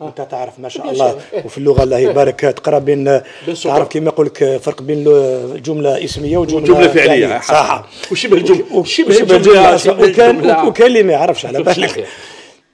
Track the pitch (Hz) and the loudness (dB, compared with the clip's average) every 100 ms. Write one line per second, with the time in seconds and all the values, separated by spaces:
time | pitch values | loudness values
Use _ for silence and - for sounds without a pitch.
0 | 151 143 135 127 123 127 127 - - 135 | -16 -14 -12 -10 -12 -14 -16 -12 -8 -2
1 | 131 139 - 208 151 - 139 135 131 123 | -2 -2 -8 -10 -10 -4 0 0 0 0
2 | 131 139 139 - 147 - - 147 135 143 | 0 2 0 0 -4 -4 -2 -2 -2 -2
3 | 139 135 - - 151 170 - 143 147 156 | 0 -2 -2 -12 -12 -8 -4 -2 -2 -4
4 | 156 156 147 - 139 135 151 143 135 151 | -4 -2 -2 -2 -2 -2 -6 -8 -6 -4
5 | 147 147 135 127 123 143 127 151 143 135 | 2 2 2 -4 -8 -10 -8 -4 -4 -4
6 | 156 - 147 170 160 156 151 160 165 160 | -6 -10 -4 -4 -2 -2 2 4 4 4
7 | 147 139 107 117 - 151 139 135 107 - | 2 2 0 -2 0 0 0 -4 -8 -18
8 | - 180 247 180 175 170 - 208 165 - | -10 -8 0 2 4 0 0 -4 -2 -2
9 | 330 208 220 185 196 196 185 175 190 - | 2 2 4 4 6 6 6 4 0 2
10 | 202 185 233 165 - 165 - 190 240 233 | 2 4 4 4 0 0 0 2 2 4
11 | 190 147 170 151 123 131 175 175 - - | 2 2 0 -2 -6 -4 -2 -2 -4 -6
12 | 95 - - - - _ _ | -10 -14 -20 -20 -20 _ _